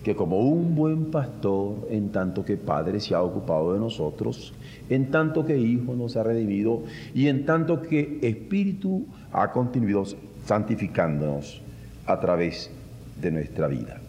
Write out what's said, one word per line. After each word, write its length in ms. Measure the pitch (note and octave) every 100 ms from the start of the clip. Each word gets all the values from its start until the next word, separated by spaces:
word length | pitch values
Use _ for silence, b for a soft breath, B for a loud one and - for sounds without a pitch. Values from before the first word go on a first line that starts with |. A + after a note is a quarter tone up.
que 120 | - G2
como 240 | F2 F#2
un 340 | B2+ E3 E3+
buen 380 | D#3 D#3 D#3 D#3
pastor, 760 | D#3 B2+ A2+ G2 G2 G2+ G#2 -
en 180 | A2 G2+
tanto 340 | G2 F#2 F#2
que 120 | F#2+ G2+
Padre 420 | - D2 D#2+ G2+
se 140 | -
ha 80 | F2
ocupado 520 | F2+ E2+ - D#2+ E2
de 60 | F#2+
nosotros, 760 | A2+ - D2+ - G#2+ - - - B B B
en 220 | C3 C3
tanto 340 | D#3 D#3 D#3+ D#3+
que 120 | C#3+
Hijo 360 | A2+ A#2+ B2
nos 220 | B2 A#2+ A#2
ha 80 |
redimido, 580 | A2 A#2 G#2+ G2+ G#2+ A2+ B B B
y 140 | C3 C#3+
en 180 | C3+ C#3
tanto 360 | D#3+ E3 E3
que 360 | - D3+ D3 D3+
Espíritu 840 | A#2 A2 - G3 G3 - F#3+ F#3+ C4+ B B
ha 200 | - G2+
continuado 540 | B2 B2 A#2+ G#2+ G2+ G2 - - - -
santificándonos 1160 | G#2 A2 A2 G2+ - E2 D2 D2+ C#2+ C#2+ - - B B B -
a 120 | F#2+
través 520 | F2+ F2 F2 D#2+ - - - - - -
de 80 | F2+
nuestra 380 | D#2+ D2+ - D2+
vida. 300 | C2+ A#1 -